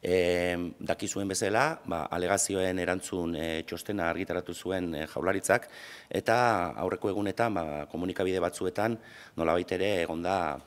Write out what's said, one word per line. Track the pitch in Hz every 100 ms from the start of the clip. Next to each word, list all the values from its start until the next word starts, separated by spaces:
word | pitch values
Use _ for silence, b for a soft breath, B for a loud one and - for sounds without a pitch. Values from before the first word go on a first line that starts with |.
Eh, | - 92 87 87 90 87 87 -
dakizuen | - 90 101 - 101
bezala, | 95 104 107 143 160 -
ba, | 85 76
alegazioen | 87 90 98 - 98 92 92
erantzun, | 87 92 - 92 85 80
eh, | 82 80
txostena | - - - 104 85
argitaratu | 85 92 85 90
zuen, | 85 90 92 90
eh, | 76 78
Jaurlaritzak, | - 85 98 - 104 - B B B B
eta | - - 120 120 104 87 53
aurreko | 90 90 104
egunetan, | 95 101 95 117
ba, | 95 80 73 73
komunikabide | 82 92 87 95 92
batzuetan | 87 - 90 90 110 117 B B B -
nolabait | 82 85 90
ere | 90 95 98
egon | 82 82
da | 87 95 82 69